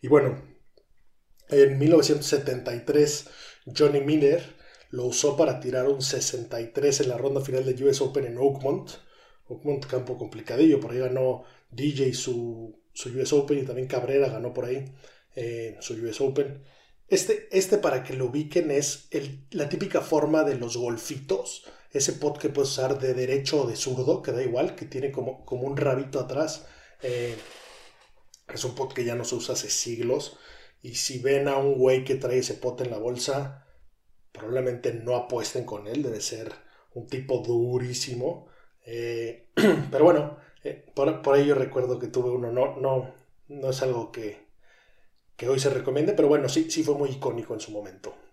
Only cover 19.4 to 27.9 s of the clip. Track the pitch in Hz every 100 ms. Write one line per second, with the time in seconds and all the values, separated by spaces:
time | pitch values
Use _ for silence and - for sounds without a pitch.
19.4 | - - 143 156 196 156 - 156 147 156
20.4 | 147 127 117 117 120 113 - 135 - 190
21.4 | - - - - - 139 135 - 147 143
22.4 | 147 - 135 - 131 139 131 127 127 139
23.4 | 135 156 123 110 - 127 131 180 - 117
24.4 | 127 120 175 - - 135 139 135 120 131
25.4 | - 127 135 139 139 131 139 139 120 127
26.4 | 156 - - - - _ 131 123 120 113
27.4 | 107 - - - -